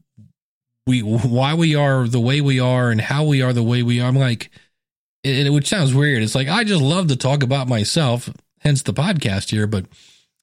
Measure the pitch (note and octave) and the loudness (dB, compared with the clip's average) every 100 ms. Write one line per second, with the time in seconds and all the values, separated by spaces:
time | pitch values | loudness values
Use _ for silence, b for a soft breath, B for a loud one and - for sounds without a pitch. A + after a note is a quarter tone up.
0 | _ _ G#2+ _ _ _ _ _ - B2+ | _ _ -20 _ _ _ _ _ -2 -2
1 | G#2+ A2+ A#2 A#2+ C3+ D#3+ E3 D3 C#3+ C3+ | 0 -2 0 0 0 2 2 2 2 2
2 | A#2+ B2 A#2 D3 C#3+ C3 B2+ B2+ B2 A2 | 0 0 0 0 0 0 0 0 0 0
3 | - C#3 D3+ C#3 B2+ A#2+ A2+ A#2+ A#2+ A#2+ | -2 -2 0 2 0 0 0 0 0 0
4 | B2 C3+ C3 A2+ - b b _ _ _ | 0 0 0 -2 -8 b b _ _ _
5 | _ _ C#3 C3 C#3 D3 C#3 G#3+ C#3 C3 | _ _ -4 -2 2 0 0 0 2 2
6 | D3 B2 G#2+ B2+ C3+ G3 A3 F#3 C3+ F3 | 2 0 0 -2 -2 -2 0 0 2 0
7 | E3+ B2+ B2+ C#3+ B2+ C#3 B2+ A#2 G#2 E3+ | 0 0 0 0 0 -2 0 -2 0 0
8 | C#3 A#2+ - - _ _ D3 C#3 - G2 | 0 -2 -6 -16 _ _ 0 0 0 -2
9 | E3+ E3+ A2 F#2+ - G#2+ G#2 G#2 F2+ b | -2 0 -2 -4 -2 -2 0 -2 -6 b
10 | b b b _ | b b b _